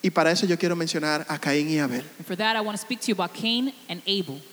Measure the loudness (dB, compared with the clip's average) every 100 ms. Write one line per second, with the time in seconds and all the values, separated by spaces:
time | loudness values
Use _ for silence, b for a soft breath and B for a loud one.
0 | 2 4 4 4 2 2 2 0 -2 -2
1 | 0 0 -2 -2 2 2 2 2 2 -2
2 | -6 -14 -8 -2 0 2 -2 -4 -6 -4
3 | 0 0 0 -2 0 0 0 -4 -12 -8
4 | -2 -2 -2 -8 -12